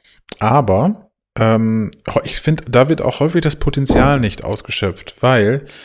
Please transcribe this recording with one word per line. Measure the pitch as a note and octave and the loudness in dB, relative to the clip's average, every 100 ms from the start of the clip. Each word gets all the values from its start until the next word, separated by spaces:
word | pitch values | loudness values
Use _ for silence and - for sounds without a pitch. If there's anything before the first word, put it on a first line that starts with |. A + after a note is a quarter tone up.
| _ _ _ - | _ _ _ -4
aber, | G#2+ C3+ A2 F#2+ D3+ G#3+ - _ _ - | 2 2 2 2 2 -2 -10 _ _ -2
ähm, | A2+ A2+ A2+ A2 G#2 - - | 2 2 2 -2 -4 -8 -4
ho-, | - | -4
ich | - - | -4 -4
find, | - D#3 - | -2 -2 0
da | B2 C#3 | 2 2
wird | D#3+ | 0
auch | B2+ - | -2 -2
häufig | D3+ F3 | 0 0
das | D#3+ C#3+ | -2 -2
Potenzial | - C#3+ C3+ - C3+ C#3+ | -2 0 0 2 4 2
nicht | A2 - | 0 -4
ausgeschöpft, | - G2+ - - G2 - - - | -8 -8 -6 -4 -4 -4 -14 -2
weil | B2+ B2+ G#2 C3+ - - | 0 2 2 0 -6 -20